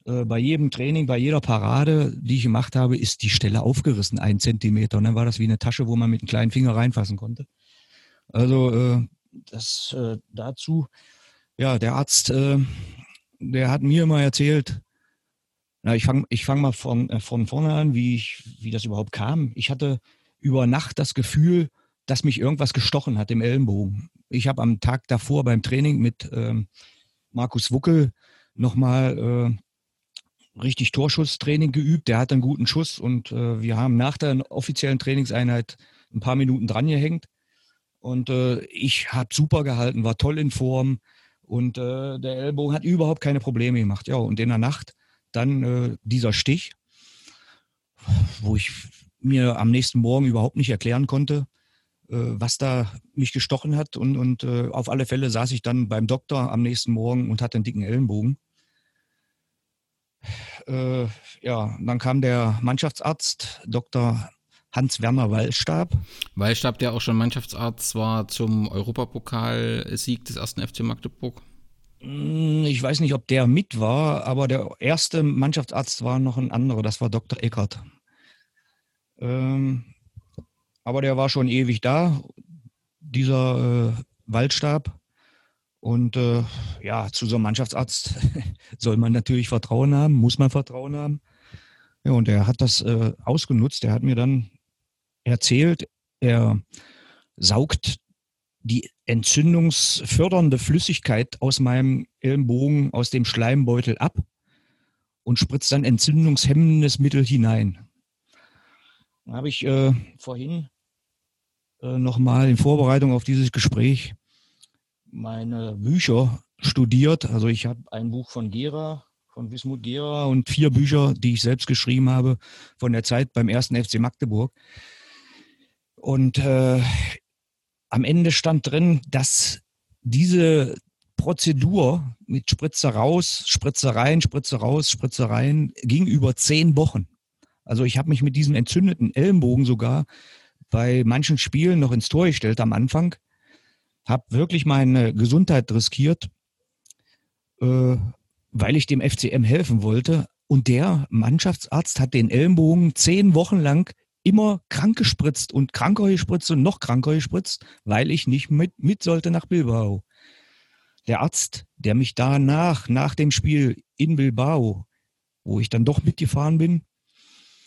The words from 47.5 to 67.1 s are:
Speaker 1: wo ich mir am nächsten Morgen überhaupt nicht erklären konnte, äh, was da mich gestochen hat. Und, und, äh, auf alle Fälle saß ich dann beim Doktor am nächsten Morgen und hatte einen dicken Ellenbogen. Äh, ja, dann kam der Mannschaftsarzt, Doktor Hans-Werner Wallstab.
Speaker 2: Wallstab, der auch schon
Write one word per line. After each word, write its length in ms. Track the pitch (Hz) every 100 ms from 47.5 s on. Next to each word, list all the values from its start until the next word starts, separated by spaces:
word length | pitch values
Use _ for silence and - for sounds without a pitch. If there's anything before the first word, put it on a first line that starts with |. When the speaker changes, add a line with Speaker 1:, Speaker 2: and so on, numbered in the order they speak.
| _ _ _ _ _ - - - -
Speaker 1:
wo 160 | 104 107
ich 140 | - - - _ _ _
mir 360 | 131 135 123 117
am 140 | 113
nächsten 280 | 123 127 123
Morgen 260 | 117 131 135
überhaupt 320 | 117 113 -
nicht 120 | 120
erklären 380 | 107 117 120 139
konnte, 400 | 135 147 147 139 _ _ _ _ _ -
äh, 60 | 120
was 400 | 117 107 117 -
da 340 | 135 127 107 - _ -
mich 160 | 127
gestochen 460 | 131 - 139 151 147
hat. 180 | 151 -
Und, 220 | 131 135
und, 260 | 127 123
äh, 240 | 127 120 120
auf 220 | - 120
alle 160 | 135 131
Fälle 240 | 131 135
saß 240 | 113 123
ich 80 | 123
dann 260 | 120 123 113
beim 200 | 110 113
Doktor 440 | 131 - 139 123
am 100 | 113
nächsten 300 | 120 117 -
Morgen 400 | 113 117 123 120
und 100 | 110
hatte 160 | 120 117
einen 60 |
dicken 200 | 107 107
Ellenbogen. 540 | 98 120 127 104 113 143 _ _ _ _ _ _ _ _ _ _ _ _ _ _ _ _ _ _ - - - - -
Äh, 380 | 131 127 127 117 - - -
ja, 360 | 120 117 107 101
dann 200 | 120 120
kam 200 | 127 135
der 400 | 131 123 113 110
Mannschaftsarzt, 1000 | 120 131 156 - - 160 - - - - -
Doktor 640 | 120 - 127 120 117 104 _ _ _ _
Hans-Werner 560 | - 131 - 113 131 113
Wallstab. 680 | 110 117 120 - 160 175 - - - - -
Speaker 2:
Wallstab, 440 | 104 113 131 117
der 140 | 120
auch 80 | 113
schon 140 | -